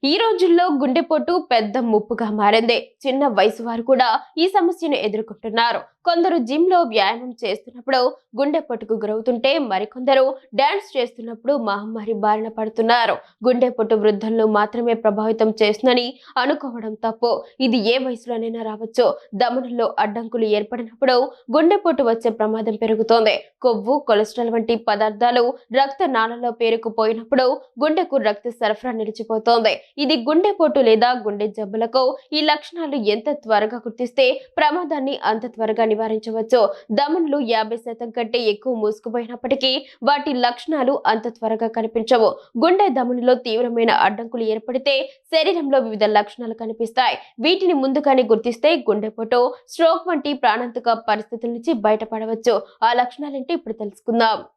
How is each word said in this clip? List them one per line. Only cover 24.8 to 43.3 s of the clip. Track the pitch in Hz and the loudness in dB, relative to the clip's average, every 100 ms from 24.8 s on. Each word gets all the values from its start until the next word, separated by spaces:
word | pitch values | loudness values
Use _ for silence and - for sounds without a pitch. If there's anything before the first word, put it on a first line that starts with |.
| 226 208 214 208 240 247 240 - _ 226 | 0 0 -2 0 2 2 0 -2 _ 0
రక్త | 277 269 359 262 | 0 0 -2 0
నాళాల్లో | 226 240 240 | -2 -2 -6
పేరుకుపోయినప్పుడు | 233 233 226 226 220 220 226 226 269 254 285 - - | -2 -2 0 -4 -2 0 -2 -2 0 2 -2 -8 -2
గుండెకు | 294 320 359 269 | 0 0 0 0
రక్త | 220 208 240 233 | 0 -2 -8 -4
సరఫరా | 220 208 254 | -4 -2 -6
నిలిచిపోతోంది. | 226 214 220 220 220 220 233 220 165 - - | -6 -6 -8 -6 -2 2 4 2 -2 -8 -4
ఇది | 277 302 233 | 0 0 2
గుండెపోటు | 311 403 392 311 285 | 2 2 2 2 4
లేదా | 240 220 240 | 4 6 4
గుండె | 247 214 208 214 | 0 -4 -4 -6
జబ్బులకు. | 208 208 220 233 254 254 269 _ | -6 -8 -4 -2 0 0 -2 _
ఈ | 302 | -2
లక్షణాలు | 302 294 - 339 320 277 | 0 0 -4 -10 -6 -2
ఎంత | 208 208 220 | -2 -2 -2
త్వరగా | 285 220 214 214 233 | -6 0 0 0 -4
గుర్తిస్తే | 226 226 247 - 254 269 - - | -12 -8 -6 2 2 2 -4 0
ప్రమాదాన్ని | 302 320 330 302 269 285 | 0 0 -4 -4 -4 -4
అంత | - 220 233 226 | -2 -4 -6 -6
త్వరగా | 220 220 220 | -4 0 0
నివారించవచ్చు. | 214 220 220 226 220 226 247 202 - - | 0 -2 -4 -4 -6 0 2 2 -2 -6
ధమనులు | 220 285 339 320 285 | -2 0 0 0 -2
యాభై | 240 226 214 233 | 0 -2 -2 -6
శాతం | 233 226 233 | -10 -12 -10
కంటే | 226 226 247 | -6 -4 -2
ఎక్కువ | 226 208 262 | 0 -2 -4
మూసుకుపోయినప్పటికీ | 233 208 214 240 233 233 240 247 269 262 262 269 - | -2 -2 -4 -6 -6 -8 -10 -2 0 0 -2 -6 -4
వాటి | 233 285 294 | 0 0 0
లక్షణాలు | 254 240 240 - 311 254 277 - | 0 0 -2 -4 0 0 0 0
అంత | 220 233 | 0 -2
త్వరగా | 226 220 220 226 | -6 -4 -2 -2
కనిపించవు. | 226 220 226 220 233 214 - - 240 | -4 -4 -4 2 4 4 0 -10 0
గుండె | 311 381 403 | 4 4 4
ధమనిలో | 262 240 247 247 | 2 -2 0 2